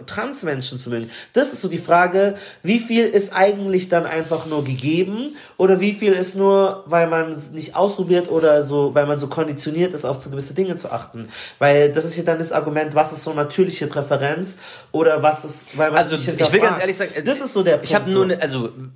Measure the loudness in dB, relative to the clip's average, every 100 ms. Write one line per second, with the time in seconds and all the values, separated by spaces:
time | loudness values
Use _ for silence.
0 | -10 -8 -8 -6 -6 -6 -6 -8 -6 -6
1 | -8 -14 -2 0 0 -2 -6 -6 2 4
2 | 4 4 2 0 -12 -8 -2 -2 2 2
3 | 4 2 0 4 4 2 0 0 2 0
4 | 0 -4 -2 -4 -2 -4 -2 -4 -2 0
5 | 0 -4 -8 -12 -16 0 4 4 2 0
6 | 2 2 0 0 4 4 4 0 -2 2
7 | 2 0 -2 -6 -12 -12 -8 0 0 0
8 | 0 2 2 2 4 4 2 0 2 2
9 | 0 -2 -4 -4 -4 -4 -6 -2 -2 -2
10 | -6 -6 -8 -10 -8 -4 -4 -4 -8 -8
11 | -10 -14 -14 -14 -16 0 4 6 6 4
12 | -2 -2 -2 -2 -2 -2 -2 -2 0 0
13 | 0 -2 -6 -4 -2 0 0 0 -4 -4
14 | -2 -2 -2 -4 -8 -12 -18 -20 -8 0
15 | 2 4 2 2 -6 -12 -12 -2 2 2
16 | 2 0 -4 0 2 4 4 2 -2 -2
17 | -4 -4 -2 -2 -2 0 2 2 2 0
18 | 2 2 2 0 -2 -4 -6 -8 -16